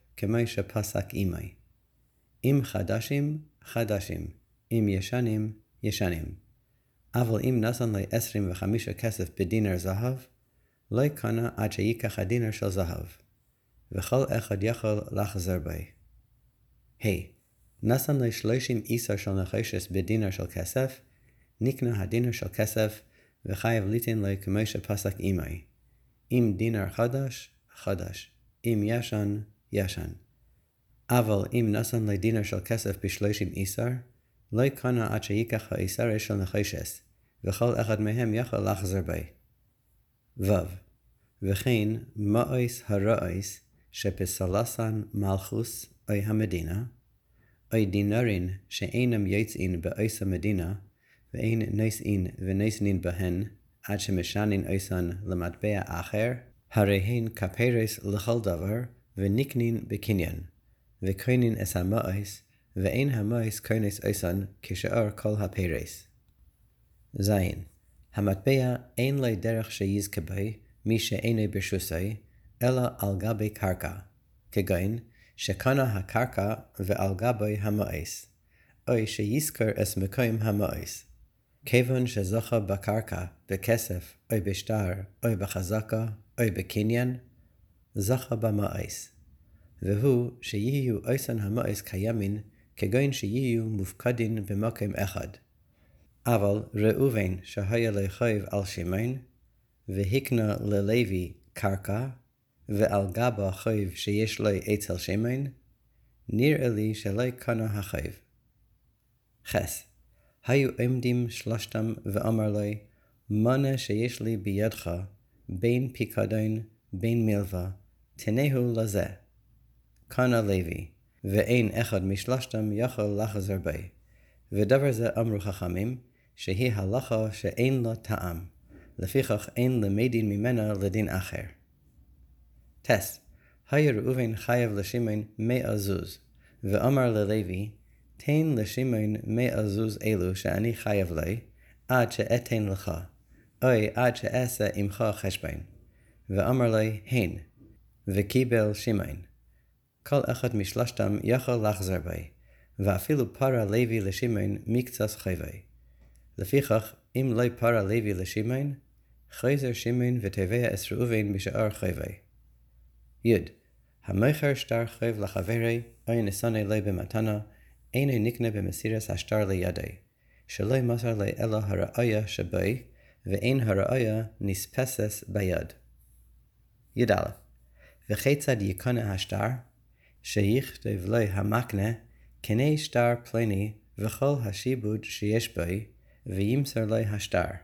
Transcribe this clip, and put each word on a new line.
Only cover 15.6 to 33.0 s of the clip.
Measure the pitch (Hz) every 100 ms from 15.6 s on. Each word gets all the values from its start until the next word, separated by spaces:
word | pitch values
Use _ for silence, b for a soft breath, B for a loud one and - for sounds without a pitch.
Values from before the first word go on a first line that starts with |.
| 80 80 82 _ _ _ _ _ _ _ _ _ _ -
ה', | 110 85 - - _ _ _ -
נתן | 107 131 143 143
לי | 120
שלושים | - 107 123 123 117
איסר | - 120 - 104
של | -
נחושת | 95 95 110 113 98 -
בדינר | 92 90 113 101
של | 92 90
כסף, | 92 87 127 131 - _ b b b b b
נקנה | 120 131 123 107
הדינר | 92 117 123
של | 117 98
כסף, | - 107 110 107 - - b b b -
וחייב | 98 113 113 98
ליתן | 117 117 110
לי | 98 98
כמו | 95 98 110
שפסק | 101 - 98 104 95
עמי. | 95 92 71 82 - _ _ _ _ _ -
אם | 123 117 92
דינר | 113 110 95
חדש, | - 120 135 135 - - _ _
חדש, | - - 98 90 95 - _ _ _
אם | 117 110
ישן, | 104 117 113 107 101 104 107 _ -
ישן. | 104 95 - 80 82 _ _ _ _ _ _ _ _ -
אבל | 120 110 101 95
אם | 120 113
נתן | 104 110 117 107
לי | 98
דינר | 113 113
של | 101 98
כסף | - 113 - 98